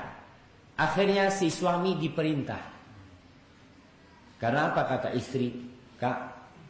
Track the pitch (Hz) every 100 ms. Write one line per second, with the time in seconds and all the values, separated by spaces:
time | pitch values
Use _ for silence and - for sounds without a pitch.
0 | - - - - - - - - 156 170
1 | 196 196 196 190 165 - 180 175 190 160
2 | 160 - 156 147 131 110 - - - -
3 | - - - - - - - - - -
4 | - - - - 113 139 165 - - 127
5 | 107 123 - 131 120 - - - - -
6 | 123 - - - - -